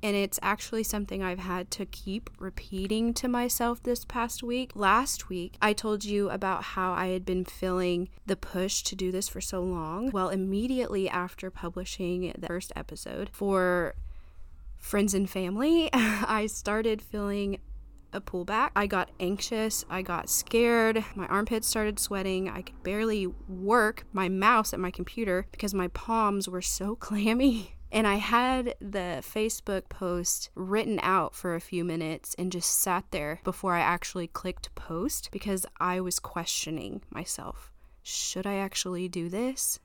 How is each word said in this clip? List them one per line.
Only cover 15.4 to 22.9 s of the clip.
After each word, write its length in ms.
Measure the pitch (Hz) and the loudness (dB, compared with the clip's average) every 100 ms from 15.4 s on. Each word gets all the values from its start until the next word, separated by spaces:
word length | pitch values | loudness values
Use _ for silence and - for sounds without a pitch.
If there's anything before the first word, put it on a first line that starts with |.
| 180 202 285 330 320 | -2 2 4 6 6
<laughs> 20 | |
I 540 | 262 220 214 208 220 214 | 4 4 2 2 2 0
started 540 | - - 214 226 214 | -2 0 2 2 0
feeling 560 | - 214 202 202 202 196 - - - - - | -2 -4 -2 0 0 -2 -6 -14 -14 -20 -10
a 80 | 202 | -8
pullback. 500 | - 180 175 214 262 - | -6 -6 0 2 4 4
I 100 | 202 | 2
got 240 | 196 - - | 2 -2 -2
anxious. 680 | 180 196 - 226 220 214 - | -2 0 -2 0 0 -2 -4
I 120 | 180 | -4
got 280 | 190 175 - | -2 -4 0
scared. 720 | - - 233 233 233 220 220 214 - | -2 2 4 6 6 6 4 -2 -6
My 100 | 185 | 0
armpits 400 | 196 220 226 214 | 0 2 0 0
started 320 | 220 214 208 | 0 0 0
sweating. 500 | - 196 190 185 190 | -2 0 0 0 0
I 140 | 185 | -4
could 180 | 185 - | -8 -8
barely 440 | 180 | -4